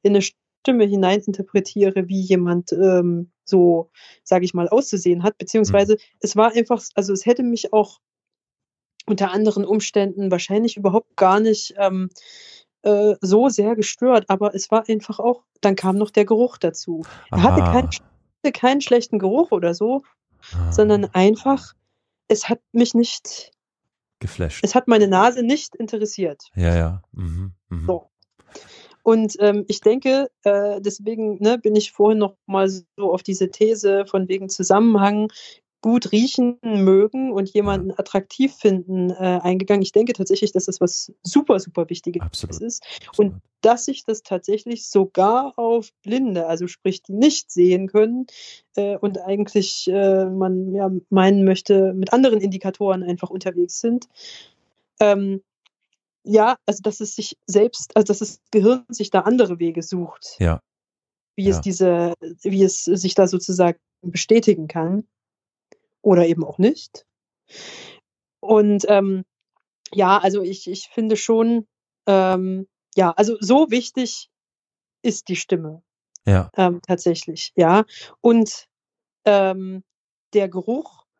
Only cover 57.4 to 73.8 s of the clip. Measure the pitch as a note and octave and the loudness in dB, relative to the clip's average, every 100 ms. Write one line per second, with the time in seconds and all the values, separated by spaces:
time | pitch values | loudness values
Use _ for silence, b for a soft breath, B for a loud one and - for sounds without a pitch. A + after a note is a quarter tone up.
57.4 | - G3 A#3 - - G#3+ G#3 G3+ G#3+ - | -2 0 0 -2 -4 -2 0 -4 -6 -14
58.4 | _ G#3+ G3+ B3+ - A#3 G3+ F#3+ F#3 B3 | _ 2 2 2 -4 -10 -2 0 2 2
59.4 | G3+ E3+ E3+ E3 E3+ F#3 E3+ - - - | 0 0 -4 -6 -6 -8 -8 -12 -20 -2
60.4 | F2 D#2+ _ _ _ _ _ _ _ - | -2 -2 _ _ _ _ _ _ _ -2
61.4 | G3 - G3 F3+ F#3 F3 E3+ E3+ E3 E3+ | -2 0 -4 0 2 2 -2 -6 -14 -10
62.4 | G3+ G3 F#3+ - - F#3+ F3+ - F3+ F3+ | -4 2 2 0 -4 -2 0 2 2 0
63.4 | - F3+ F3 E3+ _ _ F3+ F3 - A3+ | -4 0 0 0 _ _ -10 -10 2 2
64.4 | A3 E3+ D#3 E3+ D#3+ G3 A3+ _ _ _ | 4 0 -4 -6 -4 -4 -6 _ _ _
65.4 | _ _ _ _ _ _ G#3 F3 E3+ E3 | _ _ _ _ _ _ 4 4 4 0
66.4 | D#3 - G#3 D#4 - - _ _ _ _ | -4 0 0 0 -12 -20 _ _ _ _
67.4 | _ B B B B B _ _ _ _ | _ B B B B B _ _ _ _
68.4 | - G#3+ G#3 G3+ - G3+ G3 F#3+ - _ | 2 4 4 2 2 2 2 -4 -8 _
69.4 | _ _ _ _ - G3+ F#3 G3+ G3 G3+ | _ _ _ _ -8 0 2 4 2 -2
70.4 | F3+ F#3+ - F#3+ - - A3 G#3 - A3+ | -6 -8 -10 -12 -10 -6 -2 -2 0 0
71.4 | A3+ A#3 G#3+ _ _ _ - G3 F#3 F#3 | 2 0 -4 _ _ _ 0 2 2 0
72.4 | F#3 F#3 F#3+ _ _ - F3+ E3+ G#3 A3+ | -2 -6 -10 _ _ 0 0 2 0 0
73.4 | G3+ C4 D#4 A#3+ | 2 4 4 0